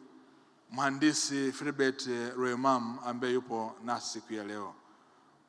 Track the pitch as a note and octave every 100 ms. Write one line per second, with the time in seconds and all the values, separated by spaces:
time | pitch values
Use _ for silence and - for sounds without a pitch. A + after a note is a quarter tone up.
0 | - - - - - _ _ B2 C#3 C3+
1 | D3+ D3 - C#3 C3+ C3 D3 C#3 C3+ C3
2 | B2+ A#2+ A#2+ B2 B2+ B2 C3+ C3 A#2 A#2+
3 | B2 A#2+ B2+ B2+ B2+ A2+ A2 - A2+ A#2+
4 | - A2+ - A2 G2+ G#2+ F#2+ - - -
5 | _ _ _ _